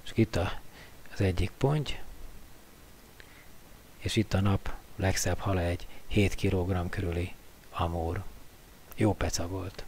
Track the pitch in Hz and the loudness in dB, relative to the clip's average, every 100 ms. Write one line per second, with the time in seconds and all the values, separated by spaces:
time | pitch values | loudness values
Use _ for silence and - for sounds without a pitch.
0 | - - 110 107 95 - - - - - | -2 2 4 4 0 -2 -8 -14 -16 -16
1 | - - 98 87 92 - 135 151 135 - | -12 2 4 4 0 2 2 2 0 -4
2 | - - - - - - - - - - | -4 -8 -12 -12 -16 -18 -20 -20 -20 -20
3 | - - - - - - - - - - | -20 -20 -20 -20 -18 -18 -18 -20 -20 -8
4 | 98 110 104 98 101 98 - - - - | 0 2 2 4 4 4 0 -4 -8 0
5 | 95 95 90 90 101 92 87 87 - - | 2 2 2 0 2 2 0 -2 -6 -10
6 | - 107 95 - 98 92 90 92 87 - | 0 4 4 4 2 2 2 0 0 -2
7 | 90 85 90 - - - - - 85 85 | -2 0 -2 -6 -16 -20 -12 -2 0 0
8 | 82 95 - - - - - - - - | -2 -2 -6 -12 -16 -18 -20 -20 -14 2
9 | 110 92 85 - 85 95 92 - | 2 4 0 0 -2 -4 -6 -10